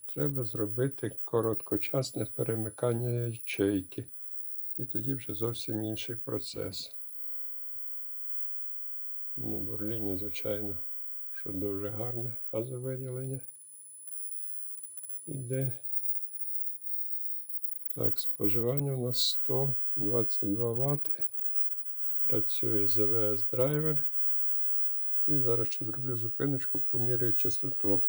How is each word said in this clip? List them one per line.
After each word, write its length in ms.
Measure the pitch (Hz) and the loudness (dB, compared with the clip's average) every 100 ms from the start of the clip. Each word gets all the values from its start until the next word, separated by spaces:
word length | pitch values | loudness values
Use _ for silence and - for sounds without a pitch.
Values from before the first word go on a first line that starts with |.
| - | -6
треба 380 | - 143 135 | 2 2 4
зробити 720 | 117 113 107 110 135 - 117 - | -2 0 0 4 2 4 -2 -2
короткочасне 1000 | - 117 113 107 - 110 - 143 127 - 113 | 2 4 6 2 2 0 4 2 4 0 -2
перемикання 840 | - 117 113 110 - 123 117 123 | 2 2 4 2 4 4 6 4
ячейки. 960 | 120 120 113 - - 101 101 92 - - - - - - - - - | 4 2 0 -4 4 6 6 2 -6 -6 -12 -20 -20 -20 -20 -20 -8
І 80 | 127 | -6
тоді 280 | 110 123 | -2 0
вже 200 | 135 110 | -2 -2
зовсім 500 | 104 113 117 - 110 | 0 0 0 -2 0
інший 320 | 107 110 - 117 | 0 -2 -6 -6
процес. 800 | - 113 - 110 104 101 - - - - - - - - - - - - - - - - - - - - - - - - - - | -2 -2 -2 -4 -4 -4 -8 -12 -20 -20 -20 -20 -20 -20 -20 -20 -20 -20 -20 -20 -20 -20 -20 -20 -20 -20 -20 -20 -20 -20 -20 -10
Ну, 240 | 117 107 | -6 -6
бурління, 580 | 98 113 107 113 101 95 | -6 -6 -4 -4 -4 -4
звичайно, 600 | 104 101 107 104 104 92 - - - - - | -6 -6 -4 -2 -4 -10 -16 -20 -20 -20 -20
що 200 | - - | -14 -8
дуже 380 | 95 101 98 101 | -2 -2 -2 -4
гарне 460 | 110 117 120 123 - - | -4 -6 -6 -8 -10 -4
газовиділення 880 | 113 127 127 131 131 131 127 131 131 - - - - - - - - - - - - - - - - - - - | -2 -2 -2 -2 -4 -4 -4 -4 -4 -8 -20 -20 -20 -20 -18 -18 -18 -20 -20 -18 -18 -16 -16 -12 -12 -12 -12 -6
іде. 540 | 143 123 131 135 - - - - - - - - - - - - - - - - - - - - - - - | -6 0 2 2 -2 -16 -20 -20 -20 -20 -20 -20 -20 -20 -20 -20 -20 -20 -20 -20 -20 -20 -20 -20 -20 -12 0
Так, 240 | 117 - | 0 0
споживання 720 | - - 107 117 117 143 143 | -10 2 2 4 2 2 2
у 140 | 131 123 | 2 0
нас 160 | 120 - | 4 2
сто 460 | - - 131 139 127 - - | 2 0 2 2 0 -10 -4
двадцять 580 | 101 120 113 - 107 | 2 4 2 0 0
два 200 | 104 120 | 2 2
вати. 520 | 117 135 143 - - - - - - - - - - - - | 2 2 2 0 -14 -16 -18 -18 -18 -18 -18 -20 -18 -18 -18
Працює 640 | - 107 107 - 117 107 101 | -2 -2 -2 -4 0 2 0
З 180 | 107 104 | 2 2
В 280 | 113 104 | 4 0
С 100 | 104 | 0
драйвер. 640 | - 123 131 151 156 147 - - - - - - - - - - - - - | -2 4 4 4 2 0 -4 -16 -16 -16 -18 -18 -16 -16 -16 -16 -18 -16 0
І 120 | 147 | 2
зараз 300 | 123 117 113 | 4 2 2
ще 180 | - 110 | -4 -6
зроблю 320 | 120 131 120 | -6 -4 -4
зупиночку, 640 | 117 - 135 135 - - | -4 0 2 2 0 -10
поміряю 540 | - 123 117 123 120 | -8 -4 0 2 0
частоту 680 | - 123 - 131 - 104 98 | 0 -6 -6 -8 -4 2 2